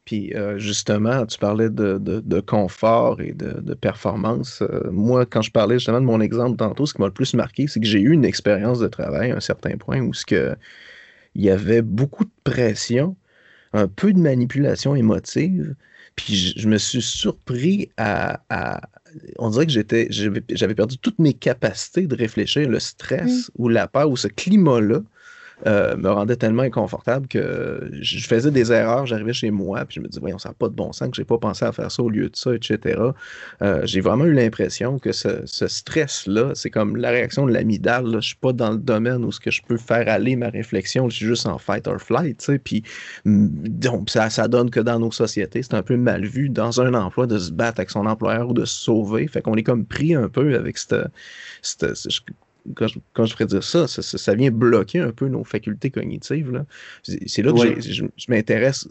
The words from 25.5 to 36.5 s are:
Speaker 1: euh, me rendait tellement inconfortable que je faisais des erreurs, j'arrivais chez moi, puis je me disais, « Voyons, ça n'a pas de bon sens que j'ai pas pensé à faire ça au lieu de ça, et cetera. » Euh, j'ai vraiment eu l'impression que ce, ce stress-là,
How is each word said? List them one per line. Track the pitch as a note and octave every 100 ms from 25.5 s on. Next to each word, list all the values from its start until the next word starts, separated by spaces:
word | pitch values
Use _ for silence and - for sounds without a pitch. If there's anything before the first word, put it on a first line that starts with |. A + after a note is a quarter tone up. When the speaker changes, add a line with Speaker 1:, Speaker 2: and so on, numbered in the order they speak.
| - G#2+
Speaker 1:
euh, | G2+ B1 -
me | F#2+
rendait | G2+ G#2 A#2+
tellement | A2 A2+
inconfortable | C3 A#2 G2+ - - C3 C3
que | G#2+ F2+ F2 E2+ - -
je | C#2+ - - -
faisais | A#2 C#3+
des | C#3 A#2
erreurs, | A2+ A2+ B2 C3
j'arrivais | G#2+ A2
chez | A#2+ A2+
moi, | G#2 F#2+ A2
puis | C3+ -
je |
me | -
disais, « | -
Voyons, | F#2+ F#2
ça | -
n'a | -
pas | A#2
de |
bon | A2+ F2
sens | - C3
que | -
j'ai | -
pas | A#2
pensé | G#2+ - A#2+
à |
faire | - -
ça | -
au | A#2+
lieu | G#2+ F#2
de | -
ça, | B2+
et | A#2
cetera. » | - G#2+ - - A#2+ C#3 - - - -
Euh, | G2+ D#2
j'ai | - F#2+
vraiment | F2+ A2+
eu | E3
l'impression | C#3 A2+ A2+ F#2 - A#2+ C3+
que | G#2+
ce, | - G#2 -
ce | - - F2+
stress-là, | - - D#3+ C#3+ - F#2+ G#2 C3+